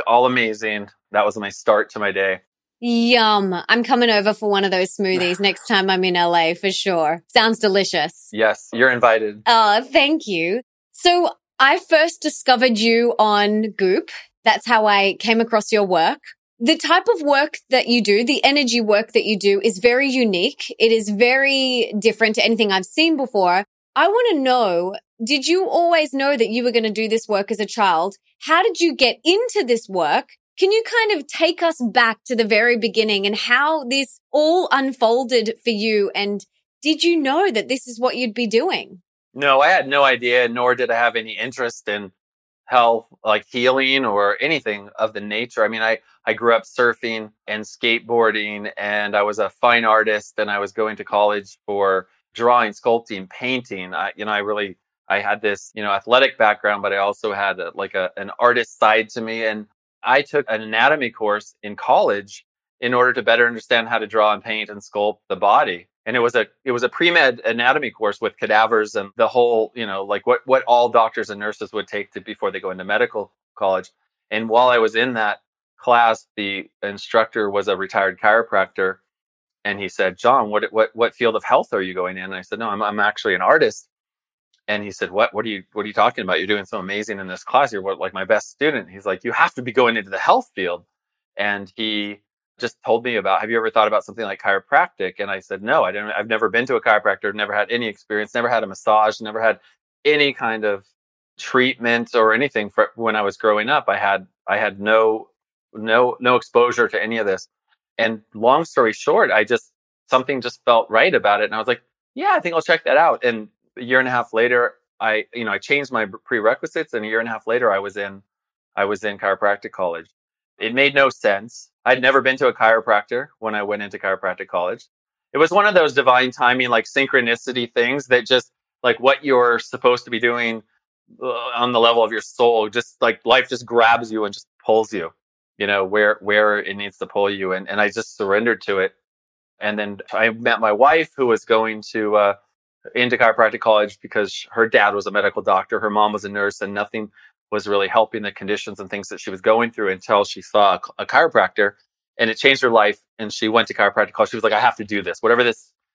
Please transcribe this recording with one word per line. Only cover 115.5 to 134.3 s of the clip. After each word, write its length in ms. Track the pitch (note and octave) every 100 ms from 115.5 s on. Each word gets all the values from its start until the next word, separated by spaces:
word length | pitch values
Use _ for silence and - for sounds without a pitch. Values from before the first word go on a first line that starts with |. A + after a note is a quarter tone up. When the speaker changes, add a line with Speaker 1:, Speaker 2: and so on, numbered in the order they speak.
Speaker 1:
I 60 | G2+
changed 340 | - C#3+ C#3
my 140 | B2 G#2+ F#2 -
prerequisites. 680 | A#2+ G#2+ C3 E3 E3 D#3
And 100 | A#2
a 40 | G#2+
year 120 | A2
and 80 | A#2
a 40 |
half 160 | A2 -
later, 240 | A#2+ A#2+
I 80 | G2
was 180 | G2+ G2
in, 240 | G2+ G2 _ _ _ _ _ -
I 100 | G2+
was 180 | G#2
in 140 | G#2+ G2+
chiropractic 540 | G#2 F#2+ G#2 G2+ A2+
college. 380 | - F#2 E2+ E2 _ _ _ _ _
It 140 | A2
made 200 | B2 C#3
no 160 | C#3 C3+
sense. 640 | - G#2+ G2+ A2+ - - _ -
I'd 160 | C3
never 200 | B2+ C3+
been 160 | B2+ C3
to 100 | C3+
a 60 |
chiropractor 760 | - A2+ A2+ A2 G#2 - A#2+ C#3+ _
when 160 | A2 G#2+
I 80 |
went 180 | G2+ G#2
into 160 | G#2 F#2+
chiropractic 500 | G2 F#2+ F#2+ F#2 F#2+
college. 380 | F#2 F2+ G2 - _ _ _ _
It 60 | C#3
was 120 | D#3
one 140 | F3+ G3+
of 80 |
those 200 | F3+ D#3
divine 360 | C3 C3 B2+ B2+
timing, 380 | - B2 B2+ B2
like, 160 | A#2 A2
synchronicity 880 | - C3+ C3+ A#2+ A#2 - B2 A#2+
things 360 | - A#2+ C#3 -
that 180 | B2 A2+
just, 260 | B2+ - _ _ _
like, 160 | B2 A2+
what 260 | B2 C#3 D3
you're 320 | B2+ A#2+ A#2
supposed 460 | - C3 B2+ B2 -
to 60 |
be 80 | A#2+
doing, 420 | A#2+ A#2+ A#2 A2+ - _ _ _ _ _
uh, 40 | B2+
on 480 | A#2+ B2 A#2+ B2
the 60 | B2
level 240 | A#2 A#2
of 80 | A2
your 100 | A2
soul, 480 | - - A#2+ A#2 G#2+
just, 320 | A2+ A#2 -
like, 200 | A#2+ A2+ A2+
life 240 | B2+ B2+
just 160 | B2 A#2+
grabs 460 | A#2 A2+ A#2 A#2
you 120 | A2
and 100 | G#2